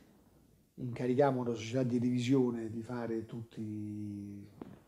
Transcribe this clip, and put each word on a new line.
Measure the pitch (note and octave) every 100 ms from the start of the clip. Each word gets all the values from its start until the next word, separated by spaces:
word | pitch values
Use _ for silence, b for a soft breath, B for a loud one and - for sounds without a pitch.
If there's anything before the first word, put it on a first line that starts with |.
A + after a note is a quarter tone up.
| b b b b - - _
Incaricammo | - B2+ A#2 B2 B2+ C#3 B2+
una | A#2+
società | A2 A2 B2+
di | B2+ A#2+
revisione | B2 B2 A#2+ C3+ B2 A#2 A2
di | A2+
fare | G#2+ B2 A#2 A2+ A2
tutti, | A#2+ A2+ - G#2+ G#2+ G#2 G#2 G#2 G2+ G2+ G2+ G2+ - - -